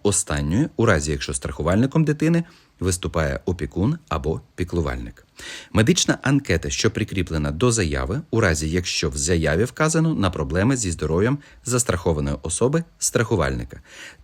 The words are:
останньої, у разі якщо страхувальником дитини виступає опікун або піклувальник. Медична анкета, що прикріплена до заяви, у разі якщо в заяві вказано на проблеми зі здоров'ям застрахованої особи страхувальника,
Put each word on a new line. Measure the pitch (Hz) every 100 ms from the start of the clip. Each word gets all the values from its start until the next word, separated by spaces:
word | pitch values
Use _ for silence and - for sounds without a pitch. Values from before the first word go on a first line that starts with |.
останньої, | - - - 73 73 98 160 -
у | -
разі | 82 73
якщо | 71 -
страхувальником | 69 - - 76 95 135 165 151
дитини | 147 156 170 170 - _ -
виступає | 90 92 82 82 73 64 -
опікун | 87 69 - 110 165 -
або | 78 73 - - -
піклувальник. | 87 87 73 62 58 - _ - - - -
Медична | 104 113 - - -
анкета, | 127 139 - 82 71
що | - 110
прикріплена | - - 95 82 80 73
до | 78 123
заяви, | 113 82 67 65 123 -
у | -
разі | 98 73 78
якщо | 87 87 - 80
в | 71
заяві | 71 87 76 82
вказано | 123 - 156 160 160
на | 151 95
проблеми | - 69 87 107 131
зі | 98
здоров'ям | 80 76 82 113 143 - - -
застрахованої | 123 - 87 90 76 71 67
особи | 78 - 123 165 170 -
страхувальника, | - 117 117 101 67 64 58 - - - - -